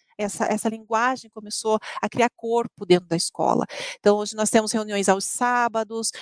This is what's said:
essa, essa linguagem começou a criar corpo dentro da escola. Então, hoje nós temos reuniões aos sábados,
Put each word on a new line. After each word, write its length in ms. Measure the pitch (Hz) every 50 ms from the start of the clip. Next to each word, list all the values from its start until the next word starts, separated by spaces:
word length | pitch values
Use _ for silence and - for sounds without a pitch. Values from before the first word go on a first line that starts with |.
| _ _ - -
essa, 260 | 208 202 - - 220
essa 240 | - 214 208 - 226
linguagem 640 | 220 220 220 214 226 220 240 254 262 247 - 220
começou 480 | - 220 214 208 - - - 220 220 214 - - - -
a 80 | - 214
criar 200 | - - 240 240 _
corpo 480 | - - 226 226 233 233 - _ - 202
dentro 220 | - 180 180 175 170
da 80 | 165
escola. 480 | 170 - - - - - - - - - - - - - - - -
Então, 200 | - 208 208 208
hoje 180 | 208 208 214
nós 140 | 214 220 208
temos 200 | - 226 214 208
reuniões 380 | - 220 214 214 208 202 190 202
aos 160 | 190 196 -
sábados, 840 | - - - 247 247 247 240 240 233 214 226 220 202 226 226 226 - - -